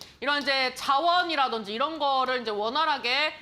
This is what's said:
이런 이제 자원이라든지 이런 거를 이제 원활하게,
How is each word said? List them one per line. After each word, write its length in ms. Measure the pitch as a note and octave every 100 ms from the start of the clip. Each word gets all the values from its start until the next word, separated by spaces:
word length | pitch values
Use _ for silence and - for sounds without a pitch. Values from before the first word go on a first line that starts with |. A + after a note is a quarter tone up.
| - -
이런 200 | C4+ C#4+
이제 320 | C4+ C4+ B3+ B3+
자원이라든지 960 | - C#4 E4+ F4 E4+ D4 C4 A3+ G3
이런 260 | A3 D4 D#4+
거를 440 | C#4 C4 B3+ B3+
이제 100 | A3
원활하게, 840 | G#3 A3 C#4+ D#4 C#4 A#3+ C4+ D4+ D#4